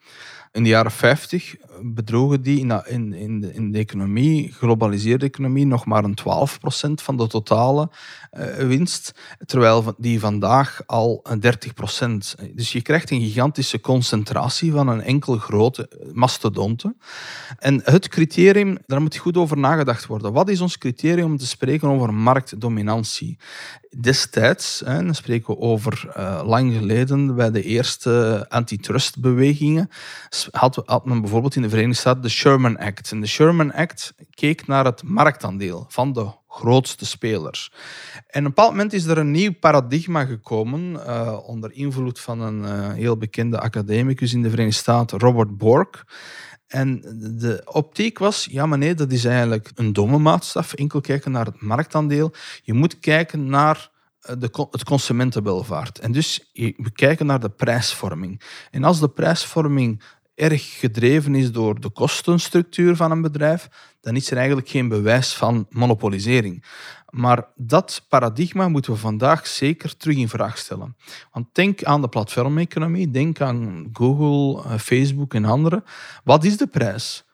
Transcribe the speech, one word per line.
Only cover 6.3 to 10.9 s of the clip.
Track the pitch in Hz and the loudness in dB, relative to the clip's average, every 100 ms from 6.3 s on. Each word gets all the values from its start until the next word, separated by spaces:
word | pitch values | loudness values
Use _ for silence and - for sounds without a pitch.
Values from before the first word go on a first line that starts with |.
| - 139 - | 0 0 -2
procent | 123 - 151 151 | -6 -4 -4 -4
van | - 131 | -4 -2
de | 113 | -2
totale, | 113 107 110 123 143 156 - - - - | -2 2 4 4 2 0 -6 -20 -20 -18
eh, | - - - 131 | -12 -10 -4 0
winst, | 135 180 - - - - - - | 2 2 -2 -10 -16 -20 -18 -2
terwijl | 131 113 113 | 4 6 6
van, | 110 104 | 2 -2
die | 117 117 | -2 0
vandaag | 104 104 98 127 139 - | 0 0 4 4 2 -4
al | - | -4